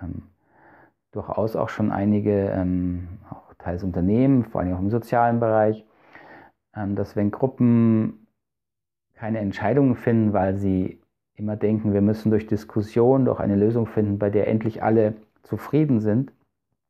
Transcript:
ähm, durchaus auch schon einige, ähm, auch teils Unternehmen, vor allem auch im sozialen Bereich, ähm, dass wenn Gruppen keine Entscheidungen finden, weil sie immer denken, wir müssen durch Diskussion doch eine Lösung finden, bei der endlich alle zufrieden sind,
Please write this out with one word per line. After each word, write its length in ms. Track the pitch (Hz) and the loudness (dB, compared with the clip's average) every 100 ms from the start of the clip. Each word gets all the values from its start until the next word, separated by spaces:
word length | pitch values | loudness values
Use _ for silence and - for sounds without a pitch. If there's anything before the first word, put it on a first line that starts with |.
ähm, 220 | 85 90 - _ _ _ - - - _ _ | -12 -12 -16 _ _ _ -20 -20 -20 _ _
durchaus 440 | 104 - - 110 92 | -12 -6 -2 -2 -2
auch 140 | 120 | -4
schon 220 | - 107 | -2 -2
einige, 580 | 95 101 104 104 101 98 | 0 0 0 2 0 0
ähm, 580 | 98 92 90 90 90 90 104 - | -2 -2 -2 -2 -6 -10 -16 -18
auch 240 | - - - | -20 -20 -14
teils 280 | - 87 | -8 -6
Unternehmen, 640 | 95 87 87 110 135 135 113 | -4 -2 2 2 4 2 0
vor 160 | - | -4
allem 120 | 90 | -4
auch 60 | 92 | -2
im 100 | 98 | -2
sozialen 500 | 117 113 120 120 117 | -4 -2 2 2 2
Bereich, 460 | 113 110 107 107 - _ _ - - - - _ _ 107 | 2 2 2 0 -8 _ _ -20 -20 -20 -20 _ _ -8
ähm, 200 | 98 101 | -4 -4
dass 200 | 101 - | -4 -2
wenn 160 | 104 | -4
Gruppen 960 | - - - 123 117 113 110 110 - _ _ _ _ _ _ _ _ _ _ | -2 -4 2 4 4 4 2 0 -6 _ _ _ _ _ _ _ _ _ _
keine 240 | 110 110 | -8 -4
Entscheidungen 560 | 101 98 104 131 135 117 | -4 -4 0 2 2 2
finden, 380 | - 113 107 | 0 2 2
weil 220 | 104 95 98 | 2 0 0
sie 440 | 98 95 95 - _ _ _ - | 0 0 -2 -6 _ _ _ -10
immer 200 | 104 107 | -8 -2
denken, 380 | 107 107 107 | 0 0 0
wir 80 | 101 | 2
müssen 280 | 101 107 110 | 2 2 2
durch 180 | 107 107 | 0 0
Diskussion 800 | 104 - 113 107 117 117 135 123 | -4 -2 -4 -2 2 4 4 2
doch 140 | - | 0
eine 160 | - 101 | 0 2
Lösung 320 | 107 120 110 | 2 2 -2
finden, 320 | - 104 101 | -2 -2 0
bei 100 | 101 | 0
der 180 | 104 104 | 0 0
endlich 360 | 110 110 - | 0 -2 -4
alle 320 | 113 113 107 107 - _ | 0 2 2 -2 -14 _
zufrieden 560 | - 104 - 143 151 117 | -10 -10 -2 0 2 0
sind, 320 | 107 110 139 _ _ _ _ _ _ | 2 0 -2 _ _ _ _ _ _